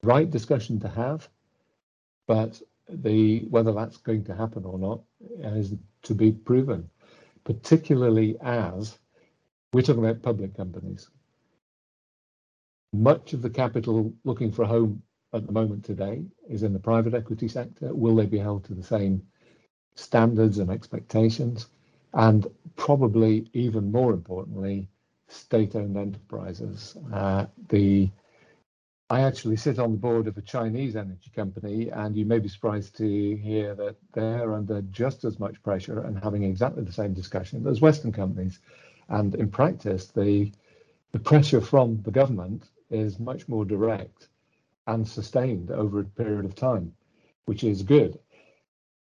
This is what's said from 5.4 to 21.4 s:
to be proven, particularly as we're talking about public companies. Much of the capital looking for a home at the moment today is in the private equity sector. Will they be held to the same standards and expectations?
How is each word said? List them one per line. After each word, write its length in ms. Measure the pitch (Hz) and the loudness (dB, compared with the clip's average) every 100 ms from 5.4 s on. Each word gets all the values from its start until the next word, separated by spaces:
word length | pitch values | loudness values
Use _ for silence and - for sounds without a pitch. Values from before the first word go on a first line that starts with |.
| 113 107 101 104 - _ | -6 -4 -4 -6 -12 _
to 120 | - | -6
be 180 | 104 110 | 4 4
proven, 560 | 110 - 127 135 92 87 _ _ - _ _ | 4 2 2 2 -4 -8 _ _ -20 _ _
particularly 920 | - 110 - 160 160 135 123 113 110 110 | -6 -6 4 4 6 2 4 4 2 0
as 580 | 127 120 90 92 107 - _ _ _ _ _ _ _ | -2 -2 -2 -6 -10 -14 _ _ _ _ _ _ _
we're 100 | 127 | 2
talking 220 | 127 117 | 4 2
about 180 | 113 113 | 2 0
public 340 | 123 104 98 - | -2 -4 -6 -8
companies. 540 | 92 82 95 95 - _ _ _ _ _ _ _ _ _ _ _ _ _ _ _ _ _ _ | -10 -10 -12 -12 -16 _ _ _ _ _ _ _ _ _ _ _ _ _ _ _ _ _ _
Much 400 | 104 123 151 - | 4 4 4 0
of 80 | 131 | -6
the 80 | 120 | -4
capital 640 | 127 123 120 117 110 110 - | -2 -2 -2 -2 0 -2 -4
looking 260 | 135 113 113 | -6 -2 -2
for 120 | 107 | 0
a 40 | 107 | 2
home 360 | 117 110 104 - _ _ | 2 2 -2 -12 _ _
at 120 | 113 101 | -8 -4
the 60 | |
moment 320 | 107 110 101 | -2 0 -4
today 400 | - 98 98 101 - _ - | -8 -6 -6 -6 -12 _ -10
is 140 | 110 | -4
in 100 | 107 | -2
the 60 | 95 | -2
private 340 | 110 113 113 | 2 2 2
equity 340 | 120 110 110 110 | -2 -4 -6 -4
sector. 480 | 123 - - 127 | -6 -10 -10 -8
Will 220 | - 113 110 | 0 4 4
they 80 | |
be 140 | 98 101 | 4 0
held 260 | 104 101 | -2 -4
to 100 | - | -6
the 80 | 92 | -12
same 400 | 90 110 98 95 - _ _ _ _ _ _ | -4 0 0 -2 -4 _ _ _ _ _ _
standards 640 | - - 117 117 110 110 104 | -20 0 4 4 6 4 4
and 120 | 90 | -2
expectations? 1000 | 92 - 113 - 113 113 113 | -4 -6 -12 -2 2 4 2